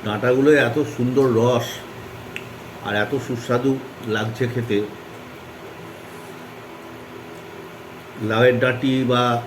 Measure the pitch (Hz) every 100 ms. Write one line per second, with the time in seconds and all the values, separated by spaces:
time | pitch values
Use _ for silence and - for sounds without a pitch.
0 | 107 104 123 127 139 147 120 127 143 -
1 | 123 127 135 113 120 120 - - - -
2 | - - - - - - - - 95 104
3 | 104 139 - 120 - 123 135 135 - -
4 | 110 107 110 117 123 120 113 104 104 -
5 | - - - - - - - - - -
6 | - - - - - - - - - -
7 | - 123 165 - - - - - - -
8 | - - 107 110 127 120 127 120 135 131
9 | 123 123 123 117